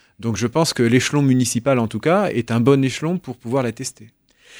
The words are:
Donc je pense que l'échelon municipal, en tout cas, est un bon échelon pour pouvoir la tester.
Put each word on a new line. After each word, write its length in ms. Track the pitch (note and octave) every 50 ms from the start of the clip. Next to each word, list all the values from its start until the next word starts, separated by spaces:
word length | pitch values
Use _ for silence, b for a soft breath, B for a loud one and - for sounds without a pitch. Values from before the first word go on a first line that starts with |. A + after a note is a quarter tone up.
| b b b -
Donc 160 | G2 A#2 A2+ F#2+
je 100 | A2 A#2
pense 240 | - D#3+ E3 D#3 -
que 100 | - B2
l'échelon 400 | A#2 A#2 B2+ B2 - - D3 C#3+
municipal, 560 | C3+ B2+ B2+ B2+ A#2 - A#2+ A2+ C#3 C#3 B2
en 80 | A#2 G#2
tout 120 | - G#2+
cas, 300 | - D3+ E3+ G3+ G#3 F3+
est 220 | - A#2 A#2 -
un 80 | A#2 A#2
bon 220 | A#2 B2+ C#3+ C#3
échelon 360 | C3+ C3 A#2+ - - D#3 F3+ F3+
pour 180 | - - B2
pouvoir 280 | - - A#2 A#2 C#3 B2+
la 80 | A#2+
tester. 400 | A2 - C3+ B2+ - - A2 A2 _ _ _ B B B B B B